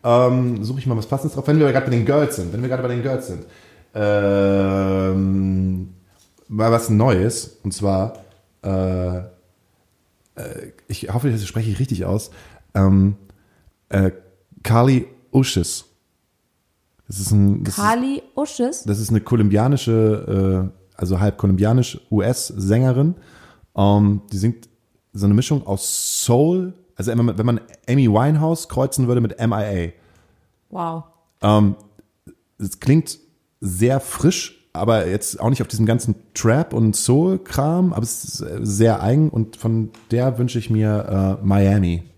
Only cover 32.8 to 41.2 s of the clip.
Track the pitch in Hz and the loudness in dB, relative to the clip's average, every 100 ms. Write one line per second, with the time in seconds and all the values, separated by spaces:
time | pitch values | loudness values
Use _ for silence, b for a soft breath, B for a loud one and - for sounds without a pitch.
32.8 | - 151 156 - _ _ _ _ 98 90 | 2 2 0 -14 _ _ _ _ -8 0
33.8 | 117 135 - - 165 - - _ _ - | 0 0 -4 0 0 0 -10 _ _ -4
34.8 | 110 110 87 101 - - 113 135 117 107 | 0 0 0 -4 -6 -4 -2 -2 -4 0
35.8 | 110 117 117 104 _ - 113 127 170 117 | 2 2 0 -4 _ -2 2 2 0 0
36.8 | 113 104 - 131 180 185 - - 143 170 | 0 2 2 2 2 -2 -4 -2 0 2
37.8 | 185 135 117 - - - - 87 110 101 | 0 0 -6 -8 -10 -10 -10 -6 -4 4
38.8 | 113 104 101 139 156 117 110 - 117 113 | 4 4 2 2 2 0 -4 -4 -2 -2
39.8 | 110 - _ 117 131 117 123 120 110 110 | -4 -10 _ 0 0 0 -2 -4 0 0
40.8 | 107 107 - 95 | 2 0 0 0